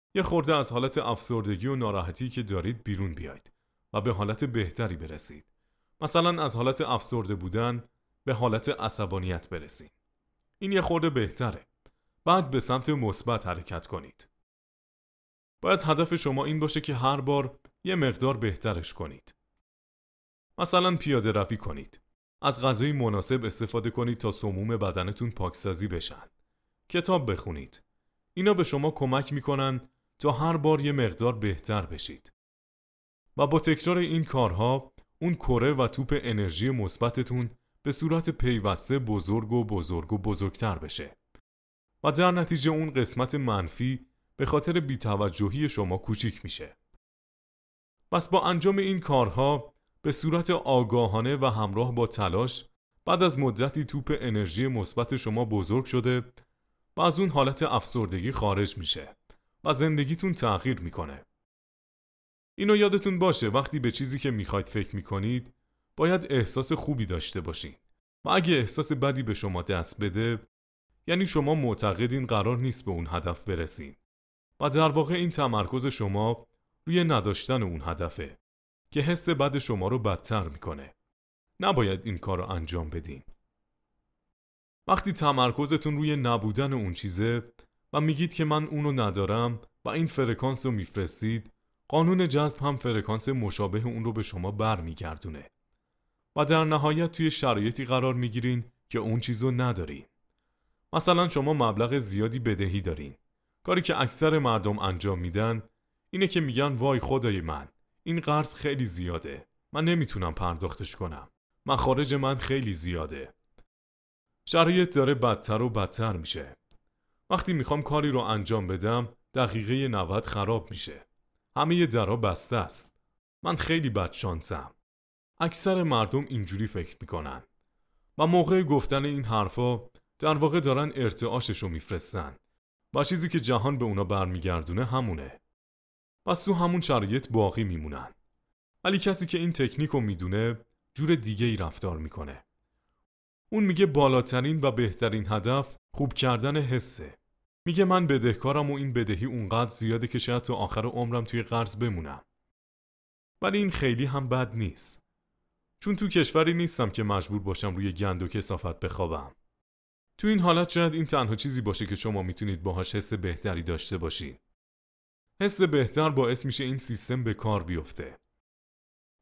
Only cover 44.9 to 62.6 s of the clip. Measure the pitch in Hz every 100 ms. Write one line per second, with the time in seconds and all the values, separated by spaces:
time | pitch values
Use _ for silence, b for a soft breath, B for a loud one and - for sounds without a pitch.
44.9 | 127 113 101 101 87 101 127 151 - 95
45.9 | 92 - 104 113 - 87 - 73 - _
46.9 | _ _ _ _ _ _ _ _ _ _
47.9 | _ _ 175 - 185 170 175 180 196 190
48.9 | 190 156 135 110 117 139 143 - _ _
49.9 | _ 147 - 160 170 170 170 - 131 113
50.9 | 120 110 110 123 139 131 110 107 101 127
51.9 | 120 113 - 95 92 123 - - _ _
52.9 | _ - 175 180 135 135 107 139 156 139
53.9 | 147 127 147 123 107 92 90 135 120 90
54.9 | - 117 131 113 110 113 107 87 120 131
55.9 | 123 120 127 120 - _ _ _ _ _
56.9 | - 170 160 190 139 135 135 156 113 -
57.9 | 123 104 90 107 - 104 98 101 - 82
58.9 | 80 69 - _ _ _ _ 160 135 156
59.9 | 151 139 165 190 165 117 95 131 87 85
60.9 | - 76 69 - _ _ _ _ _ _
61.9 | _ _ _ _ _ _ -